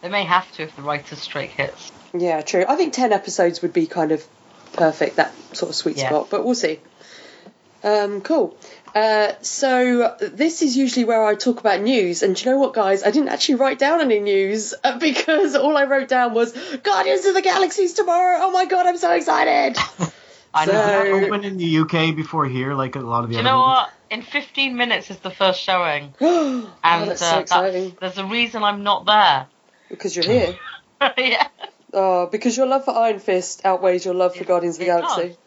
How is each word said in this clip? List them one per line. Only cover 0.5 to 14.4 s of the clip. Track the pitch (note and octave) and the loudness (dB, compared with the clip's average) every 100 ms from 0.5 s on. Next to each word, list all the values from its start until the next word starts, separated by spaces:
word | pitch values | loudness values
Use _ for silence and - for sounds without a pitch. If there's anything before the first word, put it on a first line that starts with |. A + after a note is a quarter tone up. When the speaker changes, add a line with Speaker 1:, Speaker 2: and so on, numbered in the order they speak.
Speaker 1:
to | - | -12
if | D#3 - | -12 -10
the | |
writer's | C#3+ D3 C#3+ D3 | -6 -6 -6 -16
strike | - D3 C3+ | -10 -8 -8
hits. | - C#3 - - - - | -6 -6 -6 -20 -20 -12
Speaker 2:
Yeah, | F3 F3 D#3 | -4 -2 -2
true. | D3+ - C4+ | -2 0 0
I | D4+ | 0
think | E4 | 0
ten | B3+ B3 | 0 0
episodes | G3+ - - F3 E3+ | 0 -2 0 0 0
would | E3+ | -4
be | F3 D#3+ | -2 -2
kind | - D#3 | -2 -2
of | D#3 - _ - - - | -2 -4 _ -20 -20 -12
perfect, | - E3 D#3 D#3 - | 0 0 2 -4 0
that | D#3 - - | -2 -4 -18
sort | - - | -8 -6
of | |
sweet | D#3+ E3 C#3+ | -4 -6 -4
Speaker 1:
Yeah. | C3 | -2
Speaker 2:
spot, | D3+ - | -2 -2
but | G3+ | -4
we'll | A#3+ | -2
see. | A#3+ E3 D#3 - _ - - - - - _ _ _ | -2 -2 -4 -14 _ -20 -20 -20 -20 -20 _ _ _
Um, | G#3 G#3 G3+ G3+ | 0 0 0 -4
cool. | G3 D#4+ G#3+ - - - - | 0 0 0 -4 -20 -20 -4
Uh, | G#3 A3 G#3+ G#3 - | 0 2 2 2 -2
so | - - C4+ B3+ B3 A#3+ A#3 - | -8 -2 0 2 2 2 2 0
this | G3 F#3+ D#4 E4 | -8 0 -2 0
is | D4+ B3 | 0 2
usually | C4+ A3+ | 0 0
where | A3+ A3+ | 2 2
I | G#3+ | 2
talk | G#3 B3+ A#3 | 2 0 0
about | A3 F#3 | 0 0
news, | G#3 C4 F#3 F3 | 2 2 0 0
and | G3 F#3 | 0 0
do | |
you | B3+ | 0
know | C4+ | 2
what, | C4+ | 2
guys? | B3 G3 G3 | 0 0 2
I | G3+ | 2
didn't | A#3+ C#4 | 2 0
actually | - - | -2 0
write | B3+ C4+ B3+ | 2 2 2
down | C#4 E4 | 2 2
any | C#4+ G#3+ | 2 2
news, | G3+ G3 | 2 0